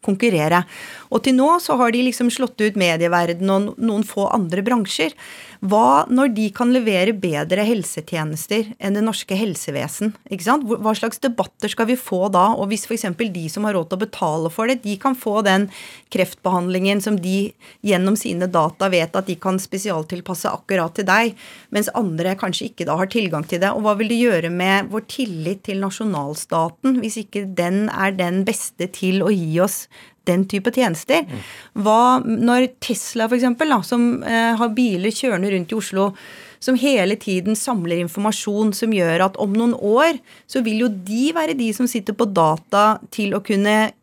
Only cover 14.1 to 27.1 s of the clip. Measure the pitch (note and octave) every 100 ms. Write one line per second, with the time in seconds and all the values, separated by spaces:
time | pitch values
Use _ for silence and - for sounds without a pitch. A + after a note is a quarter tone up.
14.1 | - F3 D#3 D#3+ D#3+ A3+ C4 G3+ G3+ C#4
15.1 | B3+ - G#3 G3+ F#3+ G3+ - - - _
16.1 | - F#3 - F#3+ F3+ F3+ F#3 F#3+ G3+ G3
17.1 | G#3 F3+ F#3+ G3+ - - - G#3 F#3 F#3+
18.1 | G#3 A3+ F3 F3+ F3+ D#3 D#3+ G3 F3+ E3
19.1 | F#3+ F#3+ E3+ F#3+ F#3 F#3+ G3 G3+ E3+ D#3+
20.1 | F3+ F3+ F3+ - - - G3 E3 E3 G3
21.1 | G#3 A#3 A3+ - - - G3+ G#3 - G#3
22.1 | D#3+ F3 F#3+ G3 F3 A3+ - D3+ D#3+ F#3+
23.1 | A#3 G3 D#3+ D3+ F3 G3 A3 G#3+ G#3 A3
24.1 | A#3 A#3+ F#3 E3 F3 F3+ G3 F#3+ G#3 A3
25.1 | - B3 E3 D#3+ F#3+ - G3 G3 F#3+ A3
26.1 | F3 C#3+ D3+ - E3 E3 E3 C4 B3+ A3